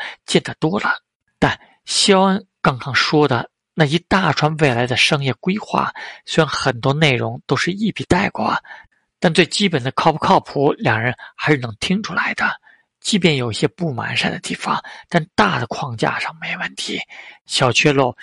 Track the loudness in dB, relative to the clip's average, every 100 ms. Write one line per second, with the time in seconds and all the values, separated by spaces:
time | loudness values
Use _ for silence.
0 | -4 -14 -2 0 0 -2 -2 0 -2 -4
1 | -8 _ _ _ -2 -2 _ _ -6 0
2 | 4 4 4 2 -4 _ -2 -2 -2 -2
3 | 2 2 4 2 -2 _ _ 0 0 0
4 | 0 0 2 0 0 2 2 2 0 2
5 | 2 2 0 -2 -2 -4 -2 -2 -2 -6
6 | -14 -16 -2 0 2 0 -2 0 0 2
7 | 2 2 -2 -6 -2 -2 0 -2 -2 -4
8 | 0 0 0 -2 -2 -4 -6 -18 -20 _
9 | _ _ 2 2 0 0 0 0 -2 0
10 | 0 0 2 2 0 0 0 2 0 0
11 | 0 -4 -12 -6 0 0 -2 -8 -2 -2
12 | -2 -4 -4 -2 -2 -4 _ _ _ _
13 | -2 2 2 2 -2 -2 -2 -2 -4 -4
14 | -4 -2 -2 -4 -8 -6 -4 -4 -6 -18
15 | -2 -2 0 2 2 0 -4 -6 -8 -2
16 | -2 -2 -6 -8 -10 -8 -8 -8 -8 -8
17 | -10 -16 -20 -20 -6 2 2 4 4 2
18 | 0 -2